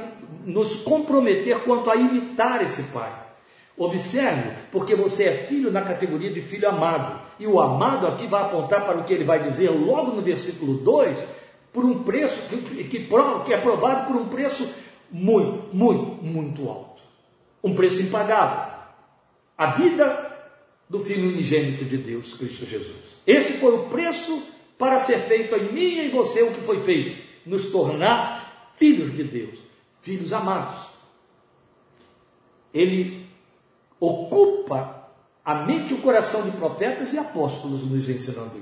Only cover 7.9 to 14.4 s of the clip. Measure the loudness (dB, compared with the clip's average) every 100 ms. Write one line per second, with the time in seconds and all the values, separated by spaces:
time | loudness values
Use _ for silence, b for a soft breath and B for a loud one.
7.9 | 2 0 -2 -2 0 0 -2 0 0 2
8.9 | -2 0 0 2 2 2 2 2 4 2
9.9 | 2 0 -2 -2 -2 -4 -4 -2 0 4
10.9 | 4 4 0 -8 B B B _ 0 2
11.9 | 2 0 0 -2 -4 -8 -8 -8 -10 -8
12.9 | -8 2 2 2 -2 -2 -2 0 0 0
13.9 | 0 -2 -4 -4 -6